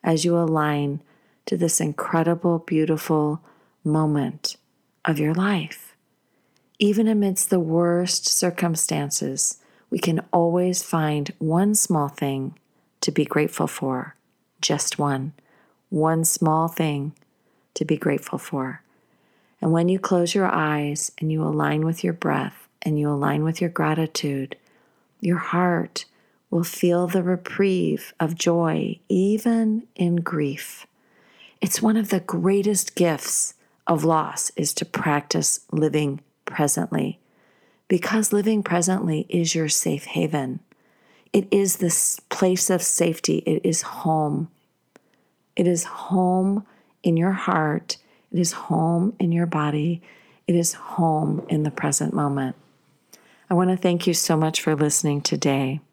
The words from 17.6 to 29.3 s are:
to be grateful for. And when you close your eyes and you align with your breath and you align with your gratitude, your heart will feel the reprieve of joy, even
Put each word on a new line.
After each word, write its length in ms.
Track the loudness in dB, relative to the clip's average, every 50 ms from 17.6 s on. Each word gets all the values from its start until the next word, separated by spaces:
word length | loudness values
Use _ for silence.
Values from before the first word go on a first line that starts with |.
| _ _ _
to 100 | -6 -2
be 120 | -2 -2
grateful 420 | 0 0 -2 -2 -2 -4 -6 -10 -10
for. 440 | -8 -6 -6 -6 -4 -6 -8 -12 _ _ _ _ _ _ _ _ _ _ _ _ _ _ _ _
And 120 | 0 0 2
when 160 | 2 4 2
you 100 | 0 0
close 360 | 0 2 2 2 2 2 0
your 120 | 0 0
eyes 640 | 2 0 0 0 0 0 -2 -2 -4 -4 -4 -6 -8 _ -6
and 140 | -4 -2 -2
you 100 | 0 0
align 420 | -2 0 0 0 0 0 0 0
with 200 | 0 -2 -2 -2
your 80 | -4 -4
breath 560 | -2 -2 -2 -2 -2 -2 -6 -10 -14 -20 _ _ _ -4
and 160 | -2 0 0
you 100 | 0 0
align 360 | 0 0 0 0 0 0 0
with 160 | -2 -2 -2
your 100 | -4 -4
gratitude, 880 | -2 -2 0 0 0 0 -2 -4 -4 -4 -4 -4 -4 -4 -6 -8 -10 -18 _ _ _ _ _ _ _ _ _ _ _ _
your 180 | 0 0 0 0
heart 640 | 0 -2 0 2 2 2 2 0 -2 -4 _ -12 -12 _ _ _ _ _ _ _ _ _
will 140 | -2 -2 -2
feel 440 | -2 -4 0 2 2 4 4 2
the 160 | 2 0 0 0
reprieve 880 | 0 -2 -2 -4 -10 -2 0 2 2 2 2 0 0 0 -2 -6 -12 -6 _
of 160 | -4 -4 -2
joy, 640 | 0 0 2 2 2 2 2 0 0 -2 -2 -6 -8 _ _
even 760 | 0 2 2 2